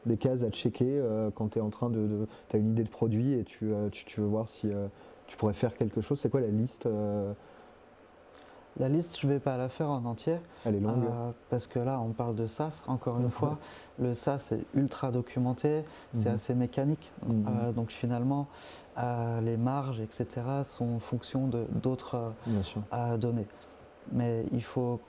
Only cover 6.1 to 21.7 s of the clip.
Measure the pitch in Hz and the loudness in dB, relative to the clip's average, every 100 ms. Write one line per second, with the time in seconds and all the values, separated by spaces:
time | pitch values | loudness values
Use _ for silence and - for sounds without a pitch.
6.1 | 143 117 139 117 107 120 - 120 107 104 | 0 2 2 2 2 0 -2 -2 0 0
7.1 | 104 101 104 - - - - - - - | 0 -2 -6 -12 -20 -20 -20 -20 -20 -20
8.1 | - - - - - - - 131 151 170 | -20 -20 -20 -20 -20 -16 -2 2 2 0
9.1 | - 143 139 139 127 127 - 156 143 120 | 0 2 2 2 0 -2 -2 -2 0 -2
10.1 | 113 - 170 170 - 117 104 104 120 113 | -2 -2 -2 -4 -6 0 2 2 2 2
11.1 | 120 120 117 - 123 - 127 120 131 113 | 0 -4 -8 -4 -4 -2 -2 0 0 -2
12.1 | 113 120 110 113 - 156 151 - 127 - | -2 -2 0 -2 -2 -4 -4 -4 -2 0
13.1 | 120 123 - 147 151 - - - - 123 | 2 0 2 0 0 -8 -18 -18 -2 -2
14.1 | 117 - 143 - 113 - 143 139 - 135 | 0 0 -2 0 -2 0 2 2 2 0
15.1 | 123 120 - 123 123 151 151 151 - - | 0 0 0 2 4 2 2 -2 -12 -4
16.1 | 117 110 113 - 123 123 131 139 151 - | 0 2 2 2 2 2 2 2 0 -4
17.1 | - - 113 107 120 120 117 113 - 120 | -8 0 2 2 2 0 0 -4 -2 0
18.1 | 120 127 139 139 - - - - - 120 | 2 2 0 -2 -8 -18 -18 -14 -4 -2
19.1 | 120 117 117 113 113 120 139 135 117 110 | 0 0 0 0 2 2 2 -2 -4 -6
20.1 | - 123 - 120 139 135 - 120 117 - | -4 -4 -2 -2 -2 -2 -2 -2 -2 -2
21.1 | 123 - 135 131 120 113 | -6 -2 -2 0 0 0